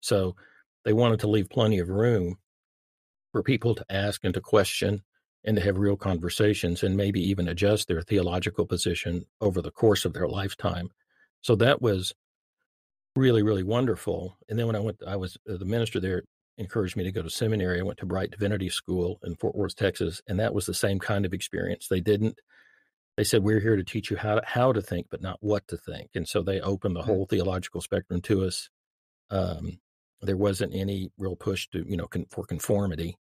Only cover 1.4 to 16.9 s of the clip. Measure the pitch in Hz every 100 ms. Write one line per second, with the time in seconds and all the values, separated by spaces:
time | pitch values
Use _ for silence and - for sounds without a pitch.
1.4 | 92 - 110 104 87 95 117 113 87 92
2.4 | _ _ _ _ _ _ _ _ _ -
3.4 | 98 131 120 107 - 98 101 101 - 92
4.4 | - 107 95 - 98 101 - _ _ _
5.4 | - 107 98 95 101 98 98 90 87 -
6.4 | 104 104 87 87 98 95 98 98 87 98
7.4 | 90 87 101 104 - 82 85 101 87 87
8.4 | 90 - 98 90 - - - 87 - _
9.4 | 107 92 85 - 113 104 92 78 87 98
10.4 | 98 - - 87 87 _ _ _ _ _
11.4 | - 110 117 139 120 98 92 - _ _
12.4 | _ _ _ _ _ _ _ - 131 117
13.4 | 104 101 95 117 127 98 - 87 90 -
14.4 | _ 110 117 110 107 101 90 98 92 -
15.4 | - 95 92 113 113 - 92 90 - _
16.4 | _ - 95 117 95